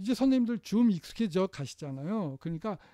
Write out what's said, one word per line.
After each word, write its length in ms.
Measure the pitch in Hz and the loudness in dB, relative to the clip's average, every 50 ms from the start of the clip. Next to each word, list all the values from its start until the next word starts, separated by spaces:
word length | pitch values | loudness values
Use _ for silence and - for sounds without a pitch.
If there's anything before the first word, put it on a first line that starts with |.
이제 140 | 190 220 254 | -2 -2 0
선생님들 460 | - 262 269 262 254 240 226 240 208 | 2 4 4 4 4 4 2 0 -4
줌 300 | - - 196 226 247 226 | -4 0 2 4 6 4
익숙해져 560 | 196 160 - - - - 226 196 151 185 190 | 4 2 -2 -6 -4 -4 -2 0 2 0 0
가시잖아요. 920 | 190 - - 139 120 - - 156 143 135 131 143 170 220 220 185 147 135 - | 0 -2 -6 -10 -10 -10 -10 -10 -10 -8 -8 -6 -4 -4 -4 -4 -4 -6 -6
그러니까 380 | - 165 165 156 - 220 190 - - - | -6 -8 -6 -6 -6 -6 -8 -8 -12 -18